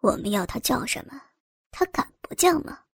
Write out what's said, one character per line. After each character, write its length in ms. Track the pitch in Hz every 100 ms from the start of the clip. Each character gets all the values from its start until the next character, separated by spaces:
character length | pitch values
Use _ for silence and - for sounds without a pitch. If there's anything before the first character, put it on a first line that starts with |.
我 120 | 214
们 180 | - -
要 160 | 208 180
他 120 | 240
叫 260 | - - 254
什 180 | - -
么， 140 | 277 - _ _ _ _
他 140 | - 370
敢 260 | - - _
不 140 | -
叫 240 | - 359 330
吗？ 200 | - - _